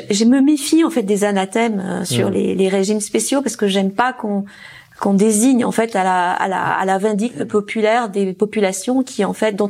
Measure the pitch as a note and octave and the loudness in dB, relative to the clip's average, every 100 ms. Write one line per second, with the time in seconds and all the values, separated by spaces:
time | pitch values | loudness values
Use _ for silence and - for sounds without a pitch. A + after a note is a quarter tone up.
0 | - G3+ A3+ C4+ C4+ D4+ - D#4+ E4 B3 | -2 0 4 4 4 2 2 2 2 0
1 | G3 G#3 G3+ G3 F#3+ A3+ A#3 G#3 F#3 F#3 | 0 0 2 0 -2 0 0 -2 -4 -6
2 | F3+ B2 G3+ F#3+ G3 F#3+ F#3+ G3 G3 G#3+ | -4 -2 0 0 -2 0 0 2 0 -2
3 | G#3 A3 A3 C4+ C#4 - G3+ G3 F#3+ G3 | -2 -2 0 -2 -2 -2 0 2 0 0
4 | B3 B3+ G#3+ G3+ G3 - - - - - | -2 -2 -4 -4 -6 -12 -20 -20 -20 -4
5 | G3+ G3 G#3+ G#3 B3 B3 F#3+ F#3+ A3+ G3+ | 0 4 4 4 2 2 0 -2 -2 0
6 | F#3 F#3 F3+ - G3 F3+ F3 E3 F#3+ F#3+ | 0 2 0 0 -2 -2 -2 -2 0 0
7 | G#3+ G#3 A#3 - A3+ G#3 G#3 A3+ G#3+ A#3 | 0 0 -2 -4 -2 -2 -2 0 2 2
8 | A#3 F#3+ F#3+ F#3 G#3+ G#3+ G3 F#3+ - B3+ | 0 -2 -2 0 -2 0 -2 -2 -2 0
9 | B3+ - F#3+ F#3 A3 G3+ G3+ | -2 -2 -2 0 -2 0 0